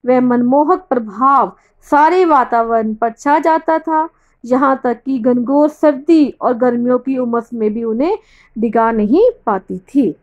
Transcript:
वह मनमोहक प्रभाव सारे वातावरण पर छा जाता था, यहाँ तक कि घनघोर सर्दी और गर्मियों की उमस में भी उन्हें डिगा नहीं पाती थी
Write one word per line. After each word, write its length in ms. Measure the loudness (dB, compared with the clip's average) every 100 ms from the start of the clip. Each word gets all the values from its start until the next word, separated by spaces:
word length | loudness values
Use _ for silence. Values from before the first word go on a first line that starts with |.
| 0
वह 140 | 0
मनमोहक 640 | 2 0 2 2 2 -2 -2
प्रभाव 600 | -6 -4 -2 0 2 0 -6 _ _ -2
सारे 380 | 2 2 2
वातावरण 720 | 2 2 2 -2 0 -2 -2
पर 180 | -4 -4
छा 260 | -4 -2 0
जाता 380 | 2 0 0 -2
था, 300 | -2 -4 -4 _ _ _
यहाँ 360 | -4 0 0 0
तक 180 | -4 -6
कि 160 | -6 -4
घनघोर 500 | -2 -2 0 2 0
सर्दी 580 | 2 0 0 2 2 2
और 220 | 0 -4 0
गर्मियों 420 | -2 0 -2 -2
की 200 | -2 -4
उमस 320 | -2 -4 -6
में 200 | -4 -4
भी 100 | -4
उन्हें 320 | -6 -2 -2 -4 _ _ _ -6
डिगा 340 | -2 0 0
नहीं 380 | 0 0 2 2 0 -6
पाती 320 | -6 -6 -14
थी 320 | _ -2 -2 -4